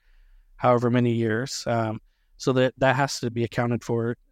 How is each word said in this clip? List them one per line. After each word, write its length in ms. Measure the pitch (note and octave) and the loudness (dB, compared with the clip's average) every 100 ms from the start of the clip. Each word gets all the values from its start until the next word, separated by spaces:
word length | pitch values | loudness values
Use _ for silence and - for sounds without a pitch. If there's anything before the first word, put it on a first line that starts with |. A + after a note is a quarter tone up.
| _ _ _ - _ | _ _ _ -20 _
however 340 | - B2 A#2+ A#2+ | -2 2 4 2
many 240 | B2 A#2+ | 2 2
years. 520 | A#2 A2+ A2 C3+ - - | 0 0 -2 -4 -8 -4
Um, 340 | A#2 A2 A2+ - _ _ _ | -2 -2 -4 -12 _ _ _
so 160 | - | 0
that, 220 | B2+ B2+ - | 2 2 2
that 160 | C3+ | 2
has 240 | B2+ C#3 - | 2 0 -2
to 100 | B2 | -6
be 100 | A2+ | -4
accounted 400 | A#2 - A#2+ A#2 | -4 -2 -2 -4
for. 300 | - A#2 A2+ | -2 -4 -2
It 60 | B2 _ | -6 _